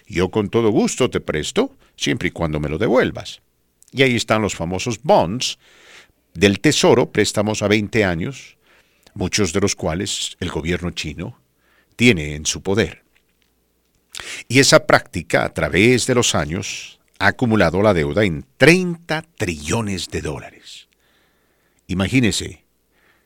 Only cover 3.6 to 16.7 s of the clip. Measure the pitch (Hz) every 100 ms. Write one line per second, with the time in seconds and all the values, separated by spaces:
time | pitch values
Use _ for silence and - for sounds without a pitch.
3.6 | _ _ _ 117 131 120 - 110 104 -
4.6 | 85 92 123 113 151 202 87 117 - -
5.6 | _ _ - - - _ _ - 101 101
6.6 | 151 - 185 123 - - 101 - 104 107
7.6 | 104 107 101 117 98 85 104 131 - _
8.6 | _ _ _ _ _ - 92 - 98 90
9.6 | 98 - 92 82 104 - - - 90 76
10.6 | 76 87 87 82 85 71 98 - _ _
11.6 | _ _ _ - 120 98 76 76 78 80
12.6 | - 98 90 - _ _ _ _ _ _
13.6 | _ _ _ _ _ - - - - 127
14.6 | 131 160 - 131 - 95 78 - 58 -
15.6 | 80 80 110 127 - 123 113 101 73 87
16.6 | -